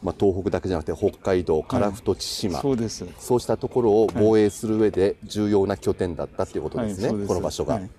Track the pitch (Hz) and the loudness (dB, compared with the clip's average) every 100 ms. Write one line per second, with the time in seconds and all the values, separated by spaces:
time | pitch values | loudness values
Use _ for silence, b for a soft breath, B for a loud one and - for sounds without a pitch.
0 | 95 80 104 92 95 92 92 87 78 82 | -4 2 2 2 -2 -2 -2 -4 -2 -2
1 | 101 - - 92 87 78 - - 101 101 | -2 -2 0 0 2 0 0 0 0 -2
2 | - 92 - - 107 76 143 131 113 - | -4 -4 -4 -6 -4 -2 -2 -2 -2 -6
3 | 90 78 - 123 - 113 131 - 120 104 | -14 -14 0 0 0 -4 -2 0 4 4
4 | 107 87 104 110 104 - 110 110 107 90 | 4 4 4 6 4 0 -2 2 2 4
5 | 98 - 107 104 104 104 98 98 - 92 | 0 0 -8 -4 2 2 2 0 -2 -2
6 | 92 78 71 - 95 92 78 - 113 92 | -2 -4 -8 -6 -6 -4 -6 -4 -6 -4
7 | 120 107 101 92 80 - 80 73 92 | -4 -2 -2 -2 -2 -4 -4 -4 -6